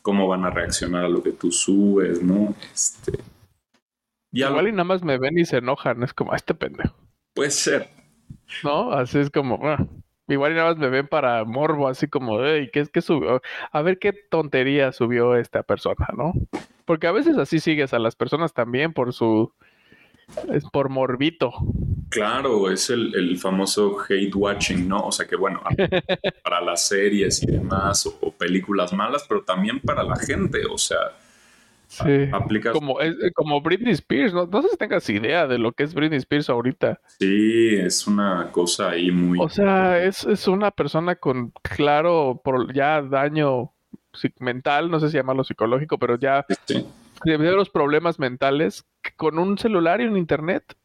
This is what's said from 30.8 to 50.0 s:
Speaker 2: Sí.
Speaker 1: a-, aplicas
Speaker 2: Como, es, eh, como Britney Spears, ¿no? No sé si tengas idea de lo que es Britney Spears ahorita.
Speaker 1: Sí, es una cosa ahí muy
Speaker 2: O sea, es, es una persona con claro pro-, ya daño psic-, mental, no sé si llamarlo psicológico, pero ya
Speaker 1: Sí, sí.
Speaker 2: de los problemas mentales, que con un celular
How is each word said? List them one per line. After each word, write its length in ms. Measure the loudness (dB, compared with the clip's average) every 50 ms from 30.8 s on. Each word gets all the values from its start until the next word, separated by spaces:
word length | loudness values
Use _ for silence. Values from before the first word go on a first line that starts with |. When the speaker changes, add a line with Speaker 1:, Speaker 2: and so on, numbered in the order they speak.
| -4 -2 -2 -2 -2 -4 -8 -14 _ _ _ _ _ _ _ _ _ _ _ _ _ _
Speaker 2:
Sí. 400 | -10 -4 0 2 2 2 2 0 -2
Speaker 1:
a-, 40 | -2
aplicas 340 | -2 0 -2 -2 -2 0 -2
Speaker 2:
Como, 300 | -2 -2 -2 -4 -2 -2
es, 120 | -4 -2 -2 -4
eh, 80 | -2 0
como 260 | 0 -2 0 0 0
Britney 320 | 2 0 0 0 2 0 0
Spears, 400 | 0 0 _ 0 2 2 2 2
¿no? 140 | 0 -2
No 160 | 0 0 0 2
sé 80 | 2
si 80 | 0 0
tengas 280 | -2 -2 -2 -2 -2 0
idea 360 | -2 -2 0 0 0 0 2
de 120 | 2 2 0
lo 140 | 0 0 0
que 100 | -2 -4
es 80 | -2 0
Britney 240 | -2 0 0 0 -2
Spears 300 | -2 _ 0 -2 0 0
ahorita. 520 | 0 0 0 -2 -2 _ 0 -2 -2 -2 _ _ -6 _
Speaker 1:
Sí, 560 | 0 2 4 4 4 4 4 4 4 4 4
es 300 | 2 2 0 -2 -2 0
una 440 | 0 0 2 2 0 0 -2 -4 -2
cosa 380 | 0 0 0 0 0 -2 -2 -2
ahí 200 | 0 0 0 2
muy 280 | 2 2 2 2 2 2
Speaker 2:
O 120 | 0 0
sea, 520 | 2 2 2 4 4 4 4 4 2 2 2
es, 220 | 0 -2 -2 -2
es 240 | 0 0 0 2 0
una 220 | 2 2 2 0
persona 460 | 0 0 -4 -2 0 -2 0 0 -2
con 340 | -2 0 -2 -2 -2 -4 -6 -10 -10 _
claro 800 | -10 -4 0 2 2 4 4 4 4 2 4 2 0 0 -2 _
pro-, 280 | 0 0 0 0 0 0
ya 300 | 0 2 2 2 0 0
daño 720 | 0 0 0 0 0 0 2 2 2 2 0 -2 -6 _ _ _ _ -20 -20 _ _ _
psic-, 260 | -6 -6 -6 -4 _
mental, 500 | -4 -4 -4 -2 0 0 0 2 0 0
no 100 | 0 0
sé 80 | 0 2
si 80 | 0
llamarlo 280 | 0 0 0 0 -2 -2
psicológico, 540 | -4 -2 -2 0 2 2 0 0 -2 -2 -2
pero 200 | 0 0 0 0
ya 260 | 2 2 2 2 2 _ -4 -6 _
Speaker 1:
Sí, 80 | -4 -4
sí. 100 | -4 -4 -6 -14 -20 -20 -20 _ -4 0
Speaker 2:
de 140 | 0 2 2 2 2 4
los 180 | 2 0 0
problemas 480 | _ 0 2 4 2 2 2 0 -2 0
mentales, 640 | -2 -4 -2 0 0 2 2 2 2 0 -2 -6 _ _ _ _ _
que 100 | -14 _
con 220 | _ -2 -2 0 0
un 180 | 0 0 0 0
celular 420 | 0 2 2 4 4 4 2 2